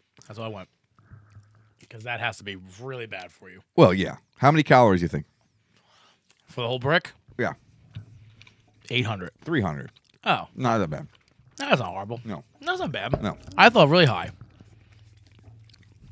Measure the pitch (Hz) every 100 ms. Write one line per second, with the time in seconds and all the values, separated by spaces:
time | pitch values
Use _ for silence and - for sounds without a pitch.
0 | _ _ - 107 113 104 92 _ _ _
1 | _ - _ - - _ _ _ - 113
2 | 117 117 117 107 101 95 92 92 127 131
3 | 113 98 90 _ 92 92 - - 127 92
4 | 80 - _ - 131 156 143 135 117 92
5 | 85 73 - _ _ _ _ _ _ _
6 | _ _ _ _ _ - 120 127 131 170
7 | - - _ - 107 73 _ _ _ -
8 | - - - - - _ _ _ - 120
9 | 113 104 90 - - 160 98 71 - _
10 | _ _ 220 135 85 - 127 113 90 71
11 | - _ _ _ _ - 277 185 95 95
12 | 104 117 113 85 - _ 294 359 320 107
13 | 104 131 104 - - - 208 233 147 175
14 | 151 92 87 - - - - - _ _
15 | - _ _ _ - - - - _ _
16 | -